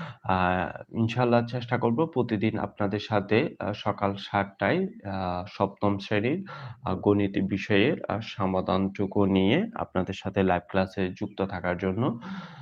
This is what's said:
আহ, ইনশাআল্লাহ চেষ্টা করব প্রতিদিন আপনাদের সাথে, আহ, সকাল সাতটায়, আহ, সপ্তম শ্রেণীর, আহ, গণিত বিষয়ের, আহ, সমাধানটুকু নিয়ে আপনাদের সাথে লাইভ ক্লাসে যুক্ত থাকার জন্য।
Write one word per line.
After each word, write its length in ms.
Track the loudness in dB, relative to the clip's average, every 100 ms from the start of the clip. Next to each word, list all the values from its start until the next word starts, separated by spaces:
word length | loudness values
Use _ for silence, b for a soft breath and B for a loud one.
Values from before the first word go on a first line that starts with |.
| -14 B
আহ, 760 | 0 2 2 2 -2 -8 -6 0
ইনশাআল্লাহ 480 | 0 2 4 4 2
চেষ্টা 320 | -4 -2 0
করব 280 | 2 2 0
প্রতিদিন 520 | 0 0 2 0 0
আপনাদের 400 | -4 -2 -2 -2
সাথে, 580 | 0 0 4 2 2 -2
আহ, 140 | -6
সকাল 420 | -4 -4 0 -2 -2
সাতটায়, 720 | -2 0 0 0 0 2 -2
আহ, 600 | -6 -8 -4 -2 -4 -4
সপ্তম 500 | -2 -2 2 0 0
শ্রেণীর, 460 | 0 0 0 -2 -6
আহ, 460 | -12 -14 -8 -4
গণিত 400 | 0 4 4 2 0
বিষয়ের, 580 | 0 -2 2 4 4 0 -2
আহ, 120 | -4
সমাধানটুকু 1080 | -4 -4 0 0 2 2 0 -2 -2 2 4
নিয়ে 440 | 4 4 4 0
আপনাদের 400 | -6 -4 -2 -2
সাথে 280 | -4 -4 0
লাইভ 200 | 2 2 0
ক্লাসে 400 | -2 0 -2 -4
যুক্ত 340 | -4 -8 -4
থাকার 360 | -4 -2 -4 -2
জন্য। 420 | 0 0 0 -2 B B B B